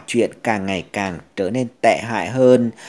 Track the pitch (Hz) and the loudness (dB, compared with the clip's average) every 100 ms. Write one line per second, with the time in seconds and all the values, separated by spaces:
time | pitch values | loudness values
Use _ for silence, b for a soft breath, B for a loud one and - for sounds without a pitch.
0 | - 120 101 - 120 107 98 92 - 104 | -4 -2 -2 -2 -4 -4 -4 -6 -6 -6
1 | 98 85 - - 95 123 120 - 113 80 | -6 -8 -12 -8 -6 -4 -6 -2 0 0
2 | 117 107 87 131 127 127 117 B | -2 -6 -4 4 6 6 2 B